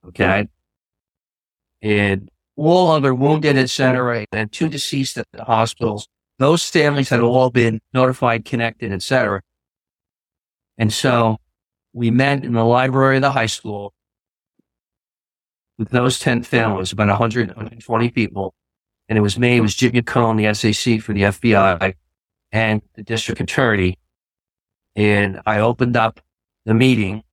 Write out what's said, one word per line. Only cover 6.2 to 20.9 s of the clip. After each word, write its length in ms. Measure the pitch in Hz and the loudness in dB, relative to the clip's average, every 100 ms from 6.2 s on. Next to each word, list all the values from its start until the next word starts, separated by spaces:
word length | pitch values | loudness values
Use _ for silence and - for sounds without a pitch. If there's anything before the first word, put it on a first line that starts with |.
| _ _ | _ _
Those 300 | 135 170 - | 2 2 0
families 400 | 170 147 143 135 | 2 2 0 0
had 120 | 120 | 0
all 300 | 117 123 127 | 2 2 2
been 300 | 123 117 110 _ | 2 0 -2 _
notified, 520 | 127 127 131 123 113 | 0 0 0 -2 -2
connected, 480 | - 113 117 - 113 | -4 -4 -4 -6 -8
et 100 | 98 | -8
cetera. 400 | - 131 110 98 _ _ _ _ _ _ _ _ _ _ _ _ _ - | -2 -2 0 -4 _ _ _ _ _ _ _ _ _ _ _ _ _ -4
And 160 | 110 | -2
so 460 | - 135 120 113 110 _ _ _ _ _ | 0 0 2 2 -2 _ _ _ _ _
we 180 | 120 117 | -4 0
met 340 | 123 139 143 | 2 2 0
in 80 | 127 | -2
the 120 | 117 | 0
library 520 | 113 120 131 131 135 131 | 2 4 2 2 2 2
of 60 | |
the 80 | 139 | 2
high 160 | 135 110 | 0 -4
school 480 | - 113 101 101 _ _ _ _ _ _ _ _ _ _ _ _ _ _ _ _ _ _ - | -6 -10 -12 -14 _ _ _ _ _ _ _ _ _ _ _ _ _ _ _ _ _ _ -10
with 120 | 107 | -2
those 280 | 123 127 127 | 0 0 0
ten 240 | - 120 | 0 -2
families, 500 | 120 117 113 95 92 | -2 -2 0 -2 -6
about 160 | 98 104 | 0 0
a 80 | 101 | 2
hundred, 340 | 117 113 107 | 0 -2 -4
a 40 | |
hundred 260 | - 107 113 | -6 -16 -16
twenty 300 | - 127 117 | -4 -2 -2
people. 440 | 123 107 98 95 _ _ _ _ _ _ | -2 -4 -4 -8 _ _ _ _ _ _
And 100 | 110 | 0
it 20 | |
was 180 | 104 107 | 0 2
me, 180 | 123 120 | 2 4
it 40 | |
was 140 | 110 | 2
Jim 180 | - 123 | 0 0
Yacone, 460 | 120 117 127 117 110 | 0 -2 0 0 2
the 80 | 107 | 0
S 180 | 104 | 0
A 80 | 110 | -2
C 260 | 104 127 | 0 -2